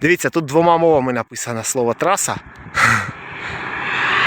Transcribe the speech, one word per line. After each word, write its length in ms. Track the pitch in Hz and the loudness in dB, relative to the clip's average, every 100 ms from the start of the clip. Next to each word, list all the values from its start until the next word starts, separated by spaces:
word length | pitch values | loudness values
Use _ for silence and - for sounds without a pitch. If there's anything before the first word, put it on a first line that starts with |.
Дивіться, 300 | 151 180 135 | 0 2 2
тут 140 | 170 | -2
двома 340 | 147 151 170 165 | 2 4 4 6
мовами 340 | 165 151 127 | 6 4 2
написано 520 | 123 - 113 - 113 | -2 -6 -10 -8 -6
слово 300 | 110 131 117 | -4 0 0
"траса". 420 | 113 160 196 - 95 - - - - - - - - - - - - - - - - - - | 0 0 0 -2 -6 -10 -20 -8 0 2 2 -2 -12 -16 -14 -12 -10 -10 -8 -6 -4 -2 0